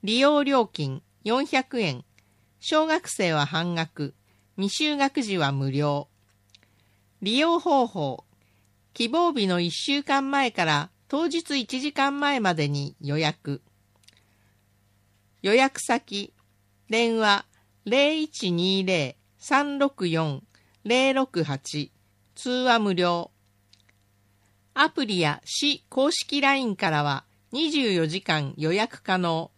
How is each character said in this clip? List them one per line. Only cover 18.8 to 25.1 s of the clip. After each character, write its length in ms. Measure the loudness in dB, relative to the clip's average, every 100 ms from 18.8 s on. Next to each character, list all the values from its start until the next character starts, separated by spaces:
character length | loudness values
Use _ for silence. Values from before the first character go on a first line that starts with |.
| 2
零 300 | 0 -2 -6 _ _
三 400 | 0 2 2 0
六 280 | -2 0 -2
四 360 | 0 -2 -4 -10 _ _ _
零 300 | 0 2 2
六 300 | 2 0 -2
八。 480 | -2 -4 -6 -8 -8 _ _ _ _ -12
通 140 | -4 0 4
話 120 | 4
無 160 | 4
料。 380 | 2 2 0 -4 _ _ _ _ _ _ _ _ _ _ _ _ _ _
ア 160 | 0 0
プ 160 | 2
リ 140 | -2